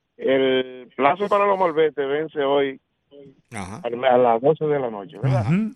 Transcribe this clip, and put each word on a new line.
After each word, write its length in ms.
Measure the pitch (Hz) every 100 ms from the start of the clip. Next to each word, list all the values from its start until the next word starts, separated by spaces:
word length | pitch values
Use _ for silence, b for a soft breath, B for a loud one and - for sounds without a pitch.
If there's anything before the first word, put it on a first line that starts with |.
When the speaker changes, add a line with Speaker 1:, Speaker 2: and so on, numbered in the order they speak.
| _ -
Speaker 1:
El 760 | 127 135 131 131 127 127 123 -
plazo 320 | 139 180 202
para 180 | 202 202
los 140 | 190
malvete 440 | 180 151 156 143 135
vence 340 | 147 156 151
hoy 400 | 139 143 139 135 _ _ _ 143 - _ -
Speaker 2:
Ajá. 280 | 110 92 107
Speaker 1:
al, 200 | 120 120
a 140 | 131 123
las 240 | 123 113
doce 240 | 139 156 156
de 140 | 147
la 100 | 123
noche, 280 | 107 98 98
¿verdad? 240 | 131 127 107
Speaker 3:
Ujú, 260 | 180 220